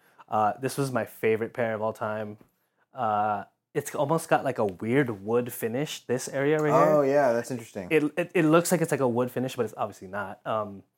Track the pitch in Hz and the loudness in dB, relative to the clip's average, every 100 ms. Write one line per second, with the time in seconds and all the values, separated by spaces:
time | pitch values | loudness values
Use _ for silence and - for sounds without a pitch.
0 | _ - - 113 107 101 131 - 135 123 | _ -20 -4 0 0 0 -4 -2 -2 -2
1 | 104 - 113 110 110 - 113 110 107 110 | -4 -2 0 0 -2 -4 -4 -2 -4 -4
2 | 110 107 107 107 _ _ _ _ _ 131 | -6 -6 -8 -12 _ _ _ _ _ -4
3 | 113 104 107 101 95 _ _ 151 - - | 0 2 0 -2 -6 _ _ -6 -4 -2
4 | 143 160 - 151 135 123 107 87 107 131 | 0 0 2 0 2 -2 -2 -2 0 2
5 | 127 104 101 120 120 113 117 120 160 - | 2 -2 -2 -2 -2 -4 -4 -2 -4 -6
6 | - 127 - 135 139 156 151 135 151 151 | -4 -4 -4 -2 2 2 4 4 6 6
7 | 139 143 135 117 120 127 117 107 90 156 | 4 4 4 2 -2 -8 -10 -10 0 2
8 | 147 - 170 190 156 170 165 175 160 135 | 2 -2 -2 2 4 4 4 2 2 0
9 | 131 117 123 131 127 - 220 - 110 - | 2 0 -2 -2 -4 -2 -4 -4 -8 -8
10 | 95 101 98 104 - 113 104 98 - | -10 -8 -8 -8 -4 -4 -4 -10 -18